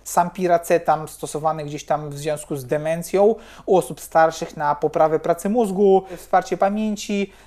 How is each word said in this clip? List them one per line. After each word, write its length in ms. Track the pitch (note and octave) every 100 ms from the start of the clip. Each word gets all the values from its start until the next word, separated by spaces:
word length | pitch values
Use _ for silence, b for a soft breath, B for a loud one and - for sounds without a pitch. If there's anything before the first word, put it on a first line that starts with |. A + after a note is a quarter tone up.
sam 260 | - - F3
piracetam 760 | - F3 E3+ E3+ E3+ E3+ D#3 D#3
stosowany 560 | - D3 D3+ D#3+ D#3
gdzieś 200 | D3 D3
tam 260 | - D3+ D3+
w 80 | C#3+
związku 380 | D3+ D3 - C#3+
z 80 |
demencją, 680 | B2 D3+ D#3 E3+ E3+ F#3 G#3 G#3+ B B -
u 100 | F#3+
osób 240 | - D#3
starszych 560 | - E3 D#3+ - E3+ -
na 180 | D3
poprawę 440 | D3 D#3 D#3+ D#3 D#3
pracy 280 | E3+ E3+ G3
mózgu, 540 | A#3+ G#3+ F#3+ G3+ F#3+ F#3+ F3
wsparcie 400 | - F#3 F3+ F3+
pamięci, 760 | G3 G#3 A3 G#3 - G3+ G3 b